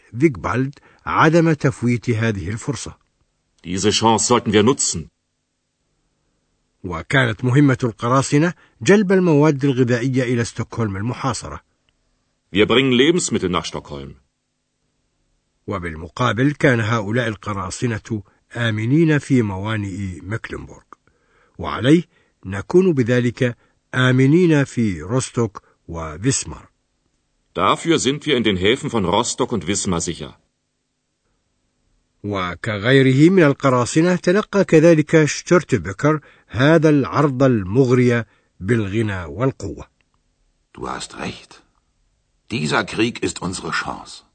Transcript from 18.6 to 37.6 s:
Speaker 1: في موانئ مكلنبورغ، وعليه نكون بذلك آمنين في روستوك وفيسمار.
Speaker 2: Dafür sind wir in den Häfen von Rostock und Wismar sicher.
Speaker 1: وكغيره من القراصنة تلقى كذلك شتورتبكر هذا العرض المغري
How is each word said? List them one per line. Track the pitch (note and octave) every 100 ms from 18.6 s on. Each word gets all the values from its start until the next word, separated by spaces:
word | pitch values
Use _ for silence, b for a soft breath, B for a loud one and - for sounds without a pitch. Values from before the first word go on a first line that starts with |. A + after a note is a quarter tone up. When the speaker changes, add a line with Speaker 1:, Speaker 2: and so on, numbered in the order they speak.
| A#2 G#2+ A2 D3+ D#3+ D3
Speaker 1:
في | - C3
موانئ | G#2+ F#2 G2+ A2 G2+ F#2+ G2 F#2
مكلنبورغ، | F2+ A2+ - - - - _ - _ _ _ _ _ -
وعليه | D2+ D2 A#2 E3+ - _ _ _
نكون | F#2+ G2+ - F3+ F#3+
بذلك | C#3+ A#2 B2 A#2+ - B2 A#2+ _ _ -
آمنين | B2+ B2+ B2+ C3+ E3 F3 D3
في | C3+ - A2 E2+
روستوك | F2 B2+ - - A#2 - _ _ -
وفيسمار. | E2 D#2+ D#2+ A#2 - - B1+ - _ _ _ _ _ _ _ _
Speaker 2:
Dafür | E2+ F#2+ D3+ E3 D#3+
sind | - D3 -
wir | B2
in |
den | A2 F#2
Häfen | G2 C3+ C#3+
von | A#2
Rostock | F2 G2+ B2 - B2
und | A2+ D#2
Wismar | G2+ G#2 E2+
sicher. | E2 D2 C#2 - _ _ _ _ _ _ _ _ _ _ _ _ _ _ _ _ _ _
Speaker 1:
وكغيره | G2+ G2 F2+ F2 - G#2 G#2+ C3+ C3 C3 D#3+
من | F#3+
القراصنة | D3+ C3 C#3 B2 A#2 D#3 F3 F3+
تلقى | - F#3+ - G3+
كذلك | F3 D#3+ E3+ D#3+ D3 D#3+
شتورتبكر | D3 - - F3 - A#2 E2 G2 D3+ D#3 b b b
هذا | G#2+ C#3 E3 D#3
العرض | D3 G#2 A2 D3 B2+
المغري | C3+ A#2